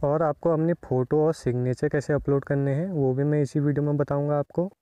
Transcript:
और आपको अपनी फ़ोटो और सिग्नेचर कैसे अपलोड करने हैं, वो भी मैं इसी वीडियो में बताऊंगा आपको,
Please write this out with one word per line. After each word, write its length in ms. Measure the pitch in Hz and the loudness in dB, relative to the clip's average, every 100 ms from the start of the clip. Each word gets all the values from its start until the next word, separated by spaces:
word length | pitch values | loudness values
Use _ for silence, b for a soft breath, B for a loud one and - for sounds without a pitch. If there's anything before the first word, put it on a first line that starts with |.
और 180 | 143 156 | -2 0
आपको 280 | 156 147 170 | 0 0 0
अपनी 220 | 156 165 | 2 0
फ़ोटो 540 | 170 - 127 123 151 156 | -2 -2 -2 2 2 2
और 60 | |
सिग्नेचर 560 | 156 127 123 123 123 147 | 0 -2 -2 -2 -2 -2
कैसे 240 | 151 - | -2 -2
अपलोड 320 | 143 - 139 | -2 0 0
करने 300 | - 139 139 | 0 -2 0
हैं, 140 | 139 190 | -2 -2
वो 260 | 160 135 | 0 0
भी 100 | 127 | 0
मैं 180 | 147 151 | 0 2
इसी 180 | 139 151 | 0 0
वीडियो 260 | 147 143 147 | 0 0 0
में 100 | 147 | 0
बताऊंगा 420 | - 143 147 147 | 0 -2 0 -2
आपको, 340 | - - 185 _ | -2 -4 -4 _